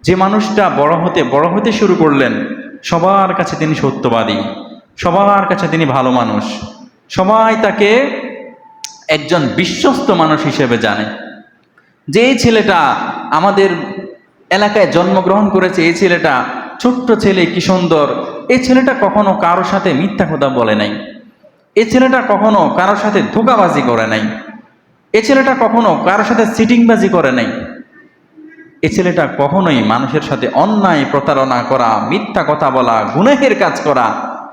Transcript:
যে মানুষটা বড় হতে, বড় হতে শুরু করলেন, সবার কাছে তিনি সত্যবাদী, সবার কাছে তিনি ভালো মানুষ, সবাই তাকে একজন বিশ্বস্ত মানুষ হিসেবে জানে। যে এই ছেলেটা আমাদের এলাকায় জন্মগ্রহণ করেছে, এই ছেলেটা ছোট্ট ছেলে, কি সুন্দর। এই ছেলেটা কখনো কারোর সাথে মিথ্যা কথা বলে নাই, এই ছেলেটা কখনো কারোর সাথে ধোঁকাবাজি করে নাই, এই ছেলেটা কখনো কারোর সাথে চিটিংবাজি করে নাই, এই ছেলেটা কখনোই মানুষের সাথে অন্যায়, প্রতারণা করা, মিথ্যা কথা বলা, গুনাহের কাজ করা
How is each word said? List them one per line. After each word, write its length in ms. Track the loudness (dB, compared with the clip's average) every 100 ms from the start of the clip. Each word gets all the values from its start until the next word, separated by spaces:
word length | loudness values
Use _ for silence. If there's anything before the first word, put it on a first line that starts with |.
যে 120 | 0
মানুষটা 560 | 2 2 0 0 0 0
বড় 260 | 2 0 2
হতে, 280 | 0 -2
বড় 240 | 0 0 0
হতে 240 | 0 -2
শুরু 220 | 0 2
করলেন, 500 | 4 2 2 0 -2 -6 -10 -14 -14
সবার 520 | -4 0 2 2 0
কাছে 220 | -2 -4 -4
তিনি 180 | -4
সত্যবাদী, 680 | 0 -2 -2 -2 0 0 -4 -6 -10 -16 -20 _ -6
সবার 500 | -2 0 2 2 0
কাছে 220 | -2 -2
তিনি 160 | 0
ভালো 260 | 0 0 0
মানুষ, 340 | 0 0 -2 -6 -10 -12 -18 -20 _ _
সবাই 480 | -2 2 2 2 2
তাকে 580 | 0 0 2 2 0 -6 -12 -14 -18 -20 -20 -20 -20 -18 -4
একজন 400 | -4 0 0 0 -2
বিশ্বস্ত 540 | -4 0 0 0 0
মানুষ 340 | 0 2 0
হিসেবে 340 | -2 0 0 0
জানে। 260 | 0 -2 -6 -10 -16 -20 -20 _ _ _ _ _ -2
যে 120 | 2
এই 180 | 2 2
ছেলেটা 580 | 2 2 2 2 2 0 -6 -10 -4
আমাদের 400 | 0 2 2 2 0 -6 -10 -14 -18 _ _ _
এলাকায় 420 | 0 0 2 2
জন্মগ্রহণ 560 | 2 2 0 2 2 2
করেছে, 380 | 2 0 0 0
এই 80 |
ছেলেটা 500 | 2 0 2 0 0 -4 -8 -14 -2
ছোট্ট 320 | -2 0 0
ছেলে, 340 | 2 2 2 0
কি 140 | 0
সুন্দর। 640 | 0 0 2 0 0 -4 -8 -12 -2
এই 160 | 0
ছেলেটা 300 | 4 2 2 0
কখনো 340 | 0 2 0
কারোর 300 | 0 0 0
সাথে 280 | 0 -2 0
মিথ্যা 340 | 0 -2 -2 -2 0
কথা 120 | 0
বলে 260 | 0 0
নাই, 320 | 0 -2 -6 -12 -18 -20 _ -20 _ _
এই 160 | 0 2
ছেলেটা 320 | 2 2 2 2
কখনো 460 | 2 2 2 2 0
কারোর 200 | 0 0
সাথে 260 | 0 0 0
ধোঁকাবাজি 480 | 0 2 2 2 2
করে 240 | 0 0 0
নাই, 140 | -2 -4 -6 -14 -20 -20 _ _ _ _
এই 100 | -2
ছেলেটা 340 | 2 2 2 0
কখনো 420 | 0 2 2 0
কারোর 200 | 0 0
সাথে 220 | 0 0 0
চিটিংবাজি 540 | 0 2 4 4 4 2
করে 240 | 2 2
নাই, 140 | 0 -4 -6 -12 -16 -20 -20 -20 _ _ -20 -20 -20 -20 _
এই 60 | -4
ছেলেটা 400 | 0 0 0 -2 0
কখনোই 460 | 0 2 2 2
মানুষের 360 | 2 0 0 -4
সাথে 280 | -4 -4 -2
অন্যায়, 560 | 0 0 2 2 0 0
প্রতারণা 520 | -2 0 0 0 -2
করা, 440 | -2 0 2 0 -2
মিথ্যা 360 | -4 -2 -4 -2
কথা 220 | 0 0
বলা, 400 | 0 2 0 0
গুনাহের 440 | 0 2 2 2 2
কাজ 220 | 0 -2
করা 560 | -2 0 0 -2 -8 -12 -16